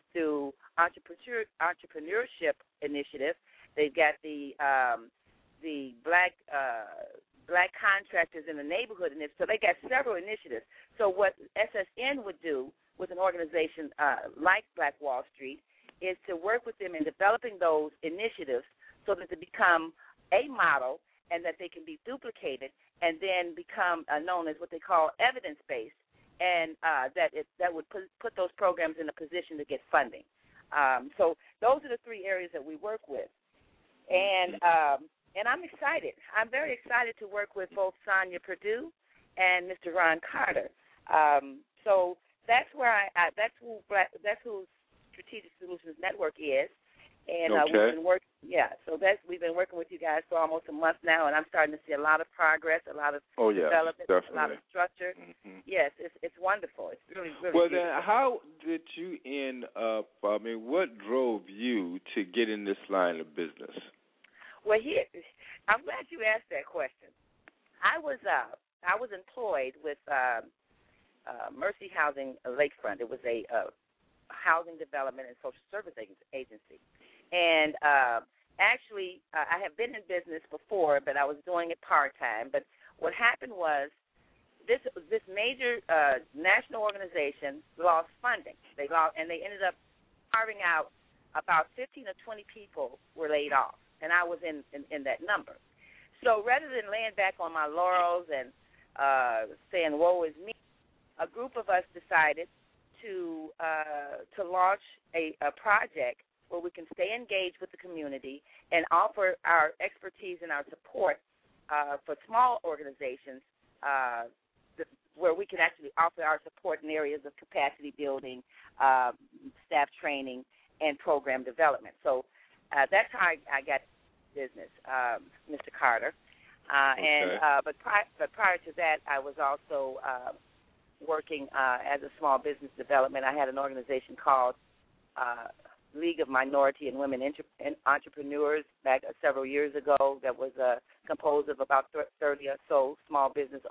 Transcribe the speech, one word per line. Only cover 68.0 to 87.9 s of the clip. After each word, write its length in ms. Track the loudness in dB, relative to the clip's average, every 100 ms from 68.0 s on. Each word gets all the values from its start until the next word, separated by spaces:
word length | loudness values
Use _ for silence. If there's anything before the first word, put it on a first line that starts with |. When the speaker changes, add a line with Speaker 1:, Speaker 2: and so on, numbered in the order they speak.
Speaker 1:
was, 160 | -4 -4
uh, 320 | 0 0 0 -12 _ _
I 160 | -2 -2
was 120 | -2
employed 640 | -12 -14 -8 -2 -2 -2 -6
with, 180 | -8 -8 -2
uh, 320 | 0 2 0 -6 _ _ _ _ _ _ _ -16
uh, 240 | -12 -12
Mercy 400 | -6 -6 -6 -8
Housing 420 | -2 -2 -2 -10 -10
Lakefront. 560 | -6 0 0 0 -8 -6
It 100 | -8
was 120 | -6
a, 240 | -4 -4 -4
uh, 160 | -4 -4 -12 _ _ _ _ _
housing 440 | -4 2 2 0 -14
development 520 | -10 -6 -6 -8 -16
and 80 | -14
social 200 | -14 -14 _
service 240 | -14 -14 -16
ag-, 280 | -18 -20 _
agency. 480 | -14 -14 -20 _ -20 _ _ _ _ _
And, 440 | 2 4 4 2 2
uh, 380 | 4 4 4 0 -6 _ _ 0
actually, 600 | 2 2 -4 -10 -10 -12 _ -6
uh, 80 | -2
I 140 | -2
have 140 | -4 -6
been 180 | -8
in 80 | -8 -6
business 360 | -6 -6 -12 -12
before, 480 | -18 _ 0 2 2
but 160 | 2
I 100 | 0
was 120 | 0 -2
doing 260 | -4 -4 -4
it 80 | -8
part-time. 680 | 2 2 2 -2 -4 -4 -4
But 120 | -4 -6 _ -20 _
what 140 | -4
happened 400 | 2 0 0 -8
was 360 | -4 0 0 -2 _ _ _ _ _ _ _ -2
this, 140 | -2 -2 -12 -4
this 120 | -4 -4
major, 480 | -4 -4 -2 -2 -2 2
uh, 320 | 4 4 2 -4
national 460 | -2 2 2 2 -4
organization 800 | -4 -4 -6 -2 -2 -4 -10 -10 _ 2
lost 300 | 4